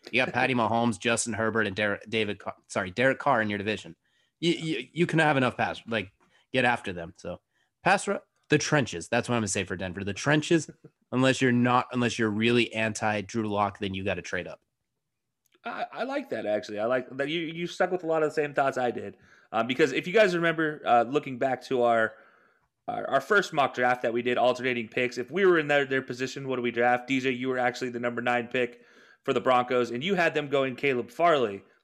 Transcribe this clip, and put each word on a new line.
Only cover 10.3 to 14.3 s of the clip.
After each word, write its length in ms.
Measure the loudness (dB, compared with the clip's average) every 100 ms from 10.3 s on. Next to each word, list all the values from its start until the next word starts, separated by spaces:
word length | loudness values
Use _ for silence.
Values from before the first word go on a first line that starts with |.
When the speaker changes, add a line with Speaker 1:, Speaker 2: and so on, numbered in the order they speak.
| 2 2 0 0 -12 -20
Speaker 1:
<laughs> 200 | _ _
unless 280 | 2 2 4
you're 120 | 2
not, 340 | 4 4 2 0
unless 260 | 0 -2 0
you're 100 | 0
really 440 | 2 2 2 2
anti 480 | -2 -4 -2 -2 -2
Drew 260 | -4 -4 -2
Lock, 320 | 0 -2 -2
then 140 | -6
you 100 | -4
gotta 180 | -4 -4
trade 240 | -6